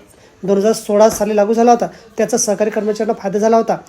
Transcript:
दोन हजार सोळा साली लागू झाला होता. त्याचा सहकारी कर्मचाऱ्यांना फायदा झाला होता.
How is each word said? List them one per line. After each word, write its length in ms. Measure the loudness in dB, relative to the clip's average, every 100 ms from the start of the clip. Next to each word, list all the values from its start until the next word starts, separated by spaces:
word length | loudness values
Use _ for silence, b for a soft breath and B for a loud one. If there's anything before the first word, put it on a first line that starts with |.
| -14 b b b
दोन 140 | -2 0
हजार 160 | 0
सोळा 380 | -2 -2 2 2
साली 260 | 2 -2 0
लागू 160 | 0
झाला 180 | 2 4
होता. 160 | 2 0 B B -4
त्याचा 180 | -2 -2
सहकारी 340 | -2 -2 -2
कर्मचाऱ्यांना 420 | -2 -4 -2 -4
फायदा 260 | -4 -4 -2
झाला 180 | 2 2
होता. 200 | 0 -4